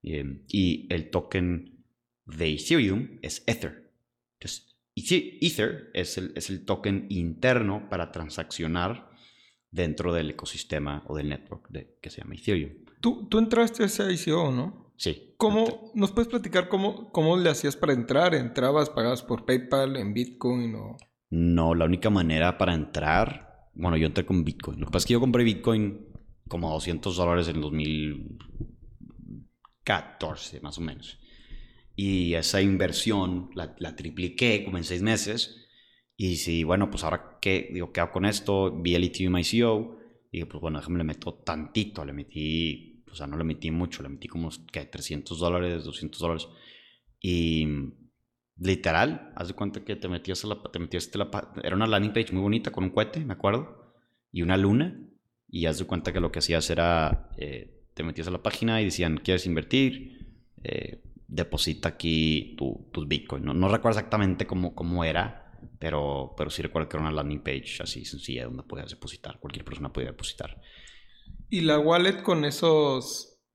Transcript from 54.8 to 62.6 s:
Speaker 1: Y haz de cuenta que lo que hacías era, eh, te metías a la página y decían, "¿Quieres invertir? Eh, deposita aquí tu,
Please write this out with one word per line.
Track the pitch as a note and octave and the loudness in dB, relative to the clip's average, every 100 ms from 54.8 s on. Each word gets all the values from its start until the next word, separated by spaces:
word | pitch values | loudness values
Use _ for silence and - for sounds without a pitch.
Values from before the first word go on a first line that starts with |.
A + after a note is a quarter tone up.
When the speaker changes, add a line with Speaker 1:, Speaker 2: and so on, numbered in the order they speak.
| E3+ - - _ _ _ _ | 2 -4 -16 _ _ _ _
Speaker 1:
Y | F2 E2 | -2 0
haz | D#2 | 0
de | F2+ | -2
cuenta | F2 D#2+ | -2 -2
que | F#2 | 0
lo | E2+ | -2
que | D#2+ | -2
hacías | - E2 - | 0 0 2
era, | E2 E2+ E2 D#2 - - - | 2 4 4 4 2 -2 -10
eh, | D2 B1+ G1+ - _ | -10 -10 -14 -20 _
te | - | -8
metías | E2 D2+ E2 | -6 -6 -6
a | |
la | F2 | -2
página | - - A2+ A2 | -4 0 0 2
y | G#2 | 0
decían, | E2+ E2+ D#2 | 0 0 0
"¿Quieres | - F#2 F#2 | 2 2 2
invertir? | D#2+ D2+ C3+ C3+ B2+ - - - - _ - | -2 2 2 2 0 -12 -16 -18 -20 _ -14
Eh, | - - - - - - - | -8 -6 -8 -12 -18 -20 -8
deposita | D#2 E2 D2 - D#2 E2 | -4 -2 0 0 0 -2
aquí | - E2 D#2+ D#2+ D#2 - | -2 0 4 4 2 -2
tu, | - | -6